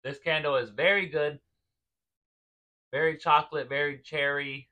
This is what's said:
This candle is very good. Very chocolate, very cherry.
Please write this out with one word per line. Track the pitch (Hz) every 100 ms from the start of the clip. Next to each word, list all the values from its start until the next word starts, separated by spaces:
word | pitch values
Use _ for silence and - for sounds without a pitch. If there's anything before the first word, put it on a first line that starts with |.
This | 131 143
candle | 170 156 147 135
is | 117
very | 104 175 202 180
good. | 151 147 143 _ _ _ _ _ _ _ _ _ _ _ _ _ _ _
Very | 135 160 156
chocolate, | 170 151 151 147 127
very | 139 147 135
cherry. | - 156 143 143 139 135 135